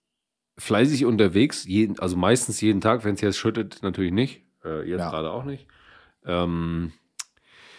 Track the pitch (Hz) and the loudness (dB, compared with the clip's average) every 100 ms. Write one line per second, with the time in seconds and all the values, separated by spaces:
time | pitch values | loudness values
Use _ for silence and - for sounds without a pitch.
0 | _ _ _ _ _ - - 107 135 139 | _ _ _ _ _ -16 0 4 4 4
1 | 123 107 101 92 143 - - 98 107 - | 2 4 4 6 2 0 -2 0 0 0
2 | 92 90 92 123 - - 110 98 110 117 | -2 0 2 2 0 -2 0 2 2 0
3 | 104 98 104 95 113 110 101 - 98 90 | 0 -2 -2 0 -2 -2 -6 -6 -6 -2
4 | 90 95 139 - _ _ 80 78 87 90 | 0 0 -2 -4 _ _ -8 -8 -6 -6
5 | 87 78 80 107 139 139 - _ - - | -4 -4 -6 -6 -8 -12 -16 _ -20 -20
6 | _ _ - 87 87 85 82 85 85 - | _ _ -4 -2 0 -2 -2 -4 -6 -10
7 | _ - - _ _ _ - | _ -14 -14 _ _ _ -20